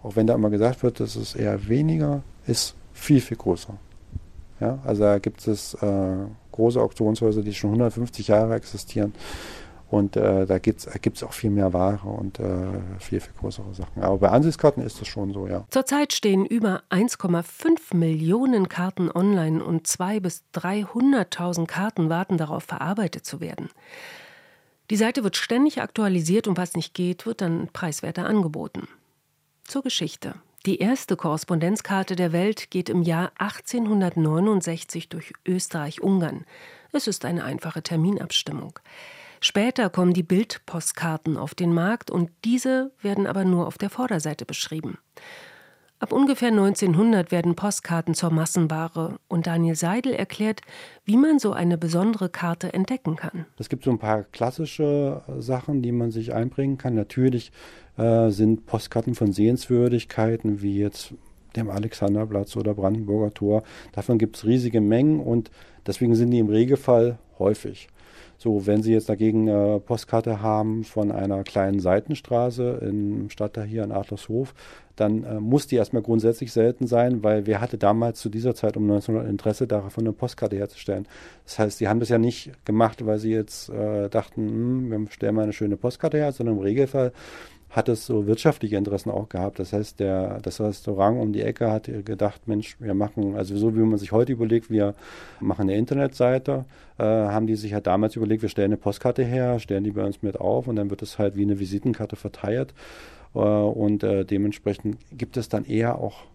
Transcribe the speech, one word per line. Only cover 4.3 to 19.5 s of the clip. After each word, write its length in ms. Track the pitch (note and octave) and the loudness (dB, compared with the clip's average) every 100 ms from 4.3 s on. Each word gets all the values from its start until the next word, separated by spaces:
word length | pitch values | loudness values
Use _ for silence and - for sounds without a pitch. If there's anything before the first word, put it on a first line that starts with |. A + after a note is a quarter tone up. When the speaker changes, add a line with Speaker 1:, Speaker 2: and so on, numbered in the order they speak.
| - - - | -18 -18 -4
Speaker 1:
Ja, 180 | A2 C3+ | -4 -2
also 180 | C3+ G#2 | -2 2
da 160 | G#2 G2+ | 4 4
gibt 300 | G#2 - - | 0 -4 -4
es, 260 | G#2+ - | -4 -4
äh, 420 | - G#2 G2 F#2+ F#2 G2+ A2 - | -4 -2 0 0 -2 -6 -12 -16
große 280 | - A2+ B2 | 2 4 4
Auktionshäuser, 640 | A2+ - G#2+ A2 A2+ G#2+ | 0 2 0 2 2 2
die 120 | G#2 | -2
schon 180 | G2 G#2 | -2 0
hundertfünfzig 560 | A2 A#2+ A#2 A#2+ - G#2 | 2 2 0 -8 -8 4
Jahre 260 | G#2+ A2+ | 4 4
existieren. 600 | A2+ - G#2 - A#2 G#2 - - - - - - - - | 0 -4 -12 -6 -2 -2 -4 -14 -14 -14 -16 -18 -20 -2
Und, 280 | G#2 G2+ G#2+ | 2 2 2
äh, 300 | G#2 F#2+ F#2+ | 2 2 2
da 120 | F#2 | 2
gibt's, 260 | - - | 2 -2
da 140 | - - | -6 -4
gibt's 240 | - - | -4 -4
auch 100 | - | -10
viel 180 | - A2+ | -4 0
mehr 220 | G2+ F#2+ | 2 2
Ware 360 | F2 F#2 G2+ G2 | 2 0 0 -6
und, 320 | G#2 G2 F#2+ | -6 -8 -6
äh, 260 | F#2+ F#2 F#2 F#2+ F#2+ F#2+ | -4 -4 -4 -6 -8 -12
viel, 220 | - G2 | -6 -6
viel 120 | - - | -6 -10
größere 340 | G2 G2 G2 | -8 -8 -12
Sachen. 300 | F#2 F2+ G2+ | -10 -10 -4
Aber 160 | F#2+ G2 | 0 4
bei 100 | F#2+ | 4
Ansichtskarten 540 | A#2 D#3+ D#3 D3+ - | 6 4 4 4 4
ist 160 | A#2 - | -6 -8
das 60 | - | -10
schon 260 | - G2+ | -6 -6
so, 140 | G2 F#2+ | -6 -6
ja. 180 | F#2+ G#2 | -6 -2
Speaker 2:
Zurzeit 420 | C4 C4 C#4+ D4 | -2 0 0 0
stehen 320 | - G#3+ F#3+ | 0 2 2
über 380 | G3 A#3 G#3+ F#3+ _ | 2 0 0 -2 _
eins 300 | F#3 A#3 - | 0 0 -2
Komma 240 | F3+ E3+ | 0 0
fünf 520 | E3+ - E4 E4 - | -2 -4 0 0 2
Millionen 720 | F3 E3 D#3+ D#3+ G#3+ C4 A#3+ F#3 | 0 2 0 2 2 4 2 0
Karten 420 | - F3+ - F3 | -2 -6 -2 -2
online 520 | - G3 G3 D#3+ | 2 2 2 2